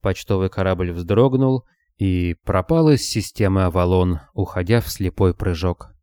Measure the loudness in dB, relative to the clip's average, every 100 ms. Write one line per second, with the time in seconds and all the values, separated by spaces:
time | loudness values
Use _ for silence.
0 | -2 -4 -2 -2 -2 -2 -2 0 -2 -6
1 | 0 2 4 2 0 -2 -6 _ _ _
2 | 0 0 -2 -4 -2 -2 0 2 4 2
3 | 0 -6 -6 -2 0 2 2 2 2 2
4 | 2 -2 -6 -8 -6 -4 0 0 0 -6
5 | -6 0 0 0 -4 -2 -4 -4 -10 -20